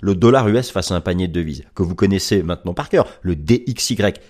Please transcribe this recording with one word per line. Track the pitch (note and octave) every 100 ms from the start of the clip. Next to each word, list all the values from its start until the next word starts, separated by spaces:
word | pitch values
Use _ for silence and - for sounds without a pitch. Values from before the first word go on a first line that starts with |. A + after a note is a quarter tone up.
le | G2+
dollar | F#2 A#2 C3+ G#2+
U | A2+
S | B2
face | G2 -
à |
un | F2+
panier | F#2+ F2+ F2+
de |
devises, | E2+ D#2 C2+ -
que | -
vous | F2+ F2+
connaissez | G2 G2 - G2+
maintenant | E2+ F2 F2+
par | F2 C#3+
cœur, | F#3 - -
le | F2+
D | D#2+ D2+ B2 -
X | A#2 -
Y, | G#2+ G2+ -